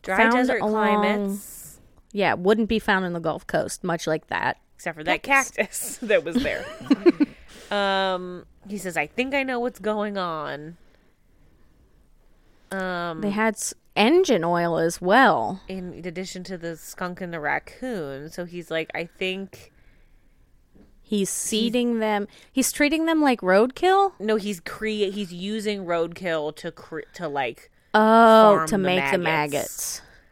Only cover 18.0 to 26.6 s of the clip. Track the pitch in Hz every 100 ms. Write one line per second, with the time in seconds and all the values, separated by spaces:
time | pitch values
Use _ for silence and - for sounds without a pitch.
18 | 143 135 156 - 175 175 160 160 165 -
19 | 170 _ 185 185 196 - - _ - _
20 | _ _ _ _ _ _ _ - - -
21 | - 208 190 - - 220 233 240 240 233
22 | 220 208 202 - - - 254 - 294 320
23 | 330 320 294 247 180 190 254 - 359 381
24 | 392 - 214 214 202 180 - - 220 214
25 | 196 196 185 175 190 220 208 202 175 170
26 | 170 170 185 160 151 151